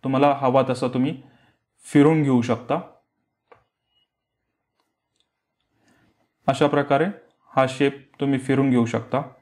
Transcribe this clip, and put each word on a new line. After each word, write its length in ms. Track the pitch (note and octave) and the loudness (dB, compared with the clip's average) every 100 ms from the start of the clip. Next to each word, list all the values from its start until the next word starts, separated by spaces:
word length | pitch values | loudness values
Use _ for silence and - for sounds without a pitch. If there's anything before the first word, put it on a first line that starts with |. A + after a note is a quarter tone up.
तुम्हाला 300 | C3+ C3+ C#3+ C3+ | -2 2 2 2
हवा 220 | C3+ C3 B2+ | 0 2 0
तसा 180 | A#2+ B2+ | -2 -4
तुम्ही 280 | B2+ C3 - - _ _ _ _ _ - | -2 -4 -4 -16 _ _ _ _ _ -2
फिरून 380 | D3 C#3+ D#3+ | 4 4 4
घेऊ 180 | C#3+ B2+ | 2 0
शकता. 380 | A#2 A2+ - D3+ - _ _ _ _ _ _ - _ _ _ _ _ _ _ _ _ _ _ _ _ _ _ _ _ _ _ _ _ _ _ _ _ _ _ _ - | 0 -4 -4 -8 -8 _ _ _ _ _ _ -20 _ _ _ _ _ _ _ _ _ _ _ _ _ _ _ _ _ _ _ _ _ _ _ _ _ _ _ _ -4
अशा 200 | C3+ D3 | 0 0
प्रकारे 380 | D3 C#3 C#3 E3+ G3+ _ _ _ | 0 0 0 -2 -6 _ _ _
हा 120 | - C3 | -2 -2
शेप 320 | C3 C#3 C#3 - _ | 0 -2 -2 -20 _
तुम्ही 200 | C#3 C3+ | -4 -4
फिरून 300 | C3 C3+ C#3 | -2 0 2
घेऊ 160 | B2+ A#2 | 0 0
शकता. 360 | A2+ A2+ B2+ C#3+ - | -4 -4 -6 -6 -18